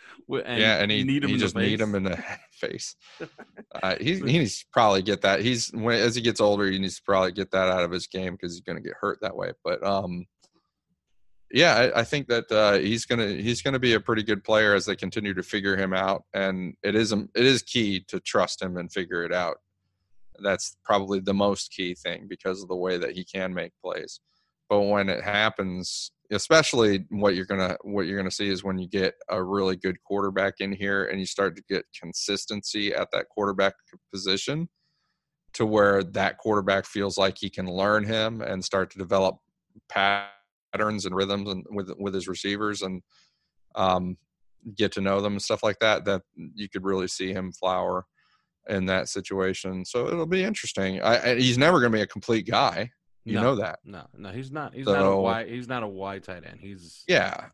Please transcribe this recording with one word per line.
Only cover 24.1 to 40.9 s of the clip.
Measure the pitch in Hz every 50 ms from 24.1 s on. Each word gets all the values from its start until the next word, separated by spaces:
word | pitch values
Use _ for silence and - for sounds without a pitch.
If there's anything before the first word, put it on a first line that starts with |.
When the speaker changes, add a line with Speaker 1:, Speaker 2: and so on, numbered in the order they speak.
| - - _ _ _ _ _ _ _ _ _ -
Speaker 2:
But | 104 104
when | 101 101 104 101 98 95
it | 78 57
happens, | - 104 101 104 110 110 - - 98 92 90 90 87 - - - - - - _ _ -
especially | 104 98 - - 160 160 151 - 151 120 110 104 98 98 - -
what | 104 101 104 101 87
you're | 92 92
gonna, | 87 98 95 92 92 - -
what | - 104 101 101 85
you're | 87 98
gonna | 101 92 90
see | - - 104 101
is | 95 90 98
when | 98 95 92
you | 92 90
get | 104 98 92 98 - _ - -
a | 95 95 92
really | 92 101 101 95 95 92
good | 87 - 95 90 -
quarterback | _ - 98 101 101 98 98 98 98 98 - -
in | 98 98
here | 98 95 98 101 101 98 92
and | - 92 98
you | 95
start | - - - 98 90 82
to | 98 - -
get | 98 87 - _ - -
consistency | 87 85 - - - 104 101 - - - 107 101 - - - 104 104 101 -
at | - 98 -
that | - 92 - -
quarterback | _ 107 101 101 95 98 95 98 - _ _ _ - - _ _
position | - 95 95 95 98 98 - 131 143 160 170 - _ _ _ _ _ _ _ _ _ _ _ _ _ _ _ _
to | - - 113
where | 107 107 107 101 101 101 98
that | 95 87 98 101 98 95 - -
quarterback | - 110 104 101 95 98 98 98 -
feels | - - 101 101 98 - 101
like | 95 95 - -
he | 104 95
can | - 101 92
learn | 90 87 95 98 104 107 107 101
him | 107 113 110 110 113 117 110
and | - - 95 95 92
start | - 101 95 92 -
to | -
develop | 95 92 85 101 95 95 92 - - _ _ _ _ _ _ _ - _ -
patterns | - 101 98 101 101 101 101 101 101 101 101 _ _ _ _ _ - 98 107 107